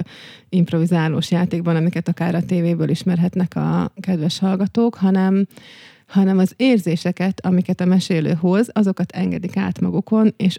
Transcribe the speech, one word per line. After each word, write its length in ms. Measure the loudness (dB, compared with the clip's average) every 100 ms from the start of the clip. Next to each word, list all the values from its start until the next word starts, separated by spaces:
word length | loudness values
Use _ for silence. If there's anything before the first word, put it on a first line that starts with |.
| -6 -12 -20 -20 _
improvizálós 840 | 0 0 0 0 0 0 -2 -2
játékban, 460 | 0 0 -2 0 0
amiket 320 | 0 -2 -4
akár 260 | -2 -2
a 80 | -2
tévéből 440 | -2 -2 0 0 0
ismerhetnek 680 | -2 0 0 0 0 -4 -2
a 360 | -2 -2 -2 -6
kedves 380 | -4 -2 -2 -2
hallgatók, 560 | -2 0 -2 0 0
hanem, 520 | 0 0 2 2 2 0 -6 -20 -20 -20 -20 _
hanem 320 | 2 4 4
az 160 | 2 2
érzéseket, 920 | 2 2 2 -2 -2 -2 -4 -2 0
amiket 340 | 0 0 0
a 40 |
mesélő 480 | 2 2 2 0 0
hoz, 360 | 0 2 2 2
azokat 380 | 0 0 0 -4
engedik 440 | -4 -4 -4 -4 -4
át 240 | -4 -2
magukon, 540 | -2 -2 0 2 2 2
és 200 | -2